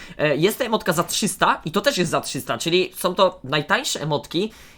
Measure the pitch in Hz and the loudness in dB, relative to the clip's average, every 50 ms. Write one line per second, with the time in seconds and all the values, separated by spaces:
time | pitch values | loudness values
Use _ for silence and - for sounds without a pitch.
0 | - - - - 147 151 139 139 160 208 214 - 262 226 226 214 - 196 160 170 | -18 -16 -6 0 0 2 2 4 2 2 2 0 -2 0 0 0 0 0 0 0
1 | 165 - - - 220 190 - - 170 185 254 - - 160 - 196 - 285 269 185 | 0 -2 -2 -2 0 -2 0 2 2 2 2 0 -2 -4 -4 0 0 0 2 2
2 | 175 156 147 139 - - - 139 - - 123 113 - 170 170 185 180 - - - | 0 0 0 -2 -4 -4 -8 -8 -4 -4 -6 -4 -2 2 2 2 2 0 -4 -4
3 | - 180 180 208 190 180 185 - - 127 147 156 147 - 196 233 302 - - - | -2 -2 2 4 4 4 2 -2 -8 -2 -2 -2 0 2 0 0 0 -2 -4 -2
4 | - 156 147 143 - - - 165 208 220 - - - - - | -2 -2 -2 -2 -4 -2 -2 -2 -2 -2 -6 -12 -20 -20 -20